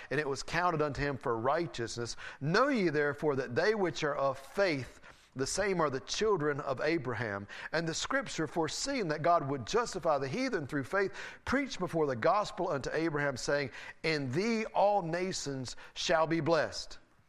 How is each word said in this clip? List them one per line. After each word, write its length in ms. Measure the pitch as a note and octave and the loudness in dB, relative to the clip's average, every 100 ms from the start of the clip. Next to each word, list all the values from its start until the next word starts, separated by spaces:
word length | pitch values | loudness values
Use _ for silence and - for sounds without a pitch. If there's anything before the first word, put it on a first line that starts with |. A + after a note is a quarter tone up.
| - | -4
and 100 | C3 | -2
it 80 | D3 | -2
was 140 | C3+ | -4
counted 380 | - E3 F3+ D#3+ | -2 0 2 2
unto 200 | D3+ C3 | 0 0
him 160 | C#3+ C3+ | -2 -2
for 200 | C3+ A2+ | -2 0
righteousness, 800 | A#2+ D#3 E3+ - A2+ - A#2 - - - | 2 0 -2 -4 -6 -4 -6 -8 -10 -6
know 280 | C#3 F#3+ C4+ | 2 4 4
ye 200 | C4 F3+ | 4 2
therefore 480 | D3 C#3+ C#3 D#3 C3+ | 2 0 2 0 0
that 180 | B2 | 0
they 200 | B2 F#3 | 2 2
which 300 | A3 F3+ D3 | 2 0 0
are 120 | D3+ C#3+ | -2 2
of 220 | C#3 B2+ | 0 0
faith, 600 | - - G3 C#3+ A#2+ - - - - - | -8 2 2 2 -4 -12 -20 -20 -16 -4
the 100 | C3 | -2
same 340 | - G3+ F#3 | 0 0 2
are 100 | D#3 | 2
the 100 | C3 | 0
children 600 | - - G#3+ G3 D3 C#3 | -4 0 2 2 2 0
of 200 | C3+ B2+ | -2 -2
Abraham. 680 | D3 E3 B2+ A2+ A#2 G2+ G2+ - - | 0 0 -2 -2 -2 -4 -6 -12 -4
And 160 | D#3 E3 | -2 -2
the 60 | |
scripture, 540 | D#3 - C4+ C4+ - D#3 | -4 -2 -2 -2 -4 -2
foreseeing 580 | - D#3 - - C#4 F#3 | 0 -2 -2 -4 -2 0
that 140 | D3+ | 0
God 260 | D#3+ E3+ C#3 | 4 4 2
would 160 | C#3 G#2+ | -4 -2
justify 520 | G#3+ A3+ F#3+ E3 C#3+ | 0 0 -2 2 2
the 80 | C3+ | 0
heathen 400 | F3 C4 G#3+ C#3 | -2 -2 -2 -2
through 160 | D3 | -4
faith, 320 | B2+ F#3+ G3 - - - | -2 0 0 -2 -12 -12
preached 340 | - C4 C#4 - | -2 0 0 -4
before 280 | F3+ E3 D3+ | -2 0 2
the 100 | B2 | 2
gospel 540 | D#3+ G3 G3 - F#3 | 4 4 0 -2 -2
unto 200 | D3 C#3+ | -2 -2
Abraham, 440 | D3 E3 D3 C#3+ B2+ | 0 0 0 0 -2
saying, 340 | - C#3+ C3+ - - - | 0 0 0 -6 -14 -4
In 300 | D3+ D#3 C#3 | 0 0 0
thee 320 | C3 A3 A3+ A3 | 0 0 0 0
all 360 | - G3 G3+ | 2 4 4
nations 760 | E3+ E3+ F#3 E3+ - C3+ B2+ - - | 0 -2 -2 -4 -4 -6 -6 -10 -14
shall 320 | - - E3 D#3+ | -6 2 4 4
be 140 | E3 | 2
blessed. 580 | D3 E3 A#2 - - - - _ | 4 4 2 -2 -10 -14 -18 _